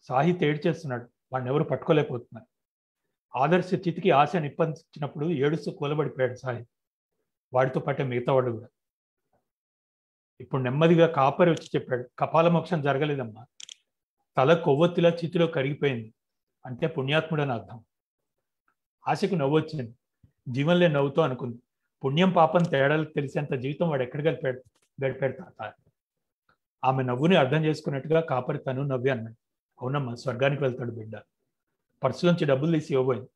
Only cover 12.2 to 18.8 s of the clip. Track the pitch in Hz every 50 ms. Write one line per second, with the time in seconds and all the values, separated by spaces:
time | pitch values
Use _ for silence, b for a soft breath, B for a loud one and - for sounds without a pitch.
12.2 | 147 135 - 156 165 170 170 165 165 - 185 160 139 143 139 139 151 151 147 139
13.2 | 127 113 107 107 120 _ _ _ - _ - _ _ _ _ _ _ _ _ _
14.2 | _ _ _ - 131 139 165 170 170 170 139 135 165 175 175 - 170 170 170 170
15.2 | - 156 - 180 170 160 - 151 131 139 147 - - 143 131 120 113 110 _ _
16.2 | _ _ _ _ _ _ _ _ _ 131 127 120 165 160 160 - 131 135 147 156
17.2 | 156 160 170 147 147 143 123 113 - - - 120 - _ _ _ _ _ _ _
18.2 | _ _ _ _ _ _ _ _ _ _ _ _